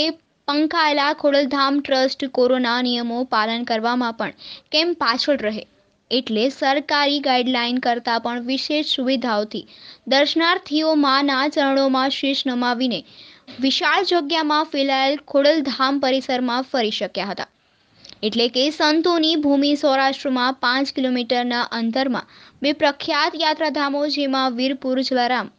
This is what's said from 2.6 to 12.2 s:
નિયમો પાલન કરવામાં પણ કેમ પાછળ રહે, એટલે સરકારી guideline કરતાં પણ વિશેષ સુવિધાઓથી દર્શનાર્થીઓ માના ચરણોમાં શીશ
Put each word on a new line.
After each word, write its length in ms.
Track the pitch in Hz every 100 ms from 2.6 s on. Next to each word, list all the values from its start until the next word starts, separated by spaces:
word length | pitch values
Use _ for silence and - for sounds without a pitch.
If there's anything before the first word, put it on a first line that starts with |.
| 247 240
નિયમો 380 | 247 240 240 233
પાલન 400 | 262 226 214 233
કરવામાં 500 | 240 226 226 247 247
પણ 200 | 226 196 - - - -
કેમ 220 | 302 339
પાછળ 440 | 339 254 247 - 269
રહે, 280 | 214 214 - _ _ _ -
એટલે 320 | 247 254 214 247
સરકારી 720 | 269 277 277 285 294 285 285
guideline 580 | 277 254 247 247 240 247
કરતાં 440 | 254 233 240 233
પણ 200 | 233 240
વિશેષ 540 | 240 269 - 302 302 -
સુવિધાઓથી 720 | 254 269 254 208 214 214 - - - - -
દર્શનાર્થીઓ 880 | 262 285 320 330 370 370 294 311 311
માના 520 | 285 269 285 269 285
ચરણોમાં 640 | 302 277 269 269 262 269
શીશ 340 | 277